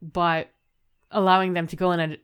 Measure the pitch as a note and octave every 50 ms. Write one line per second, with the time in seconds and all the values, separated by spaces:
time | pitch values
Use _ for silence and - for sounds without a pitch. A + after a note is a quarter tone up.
0 | - D#3 - F3+ F3 E3+ E3 D#3+ - - _ _ _ _ _ _ _ _ _ _
1 | _ _ - G#3+ F#3+ F#3+ F#3 F#3+ F#3+ F#3 F3+ F3 E3 E3 - - F#3 F3+ F3 E3+
2 | E3 D#3 D3+ -